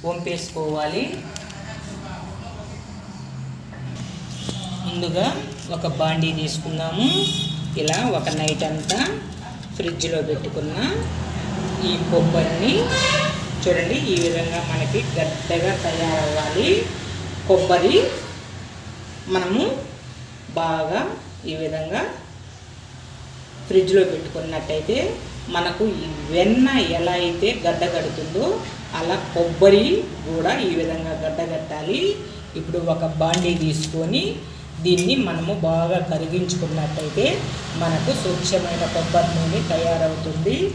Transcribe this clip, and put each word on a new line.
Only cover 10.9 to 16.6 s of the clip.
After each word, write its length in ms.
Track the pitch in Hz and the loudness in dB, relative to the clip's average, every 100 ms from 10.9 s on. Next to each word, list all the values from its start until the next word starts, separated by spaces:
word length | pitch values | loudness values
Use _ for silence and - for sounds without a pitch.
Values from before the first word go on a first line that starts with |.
| 427 - - - - - - - - 156 | 0 -2 -4 -4 -4 -4 -4 -2 0 0
ఈ 40 | - - | 0 4
కొబ్బరిని 600 | 170 160 165 160 - 220 392 480 523 554 587 605 - - - | 4 6 4 4 4 4 4 4 4 4 4 2 -2 -4 0
చూడండి, 340 | 180 170 170 247 220 | 2 4 2 0 2
ఈ 20 | 175 170 | 4 4
విధంగా 360 | 165 165 165 - | 2 0 -2 -2
మనకి 300 | - - - - 170 | 0 2 0 0 0
గడ్డగా 560 | 156 - - 170 185 185 170 | 0 -2 0 2 2 2 0
తయారవ్వాలి. 800 | 165 165 156 151 151 311 180 | 2 2 2 2 2 2 2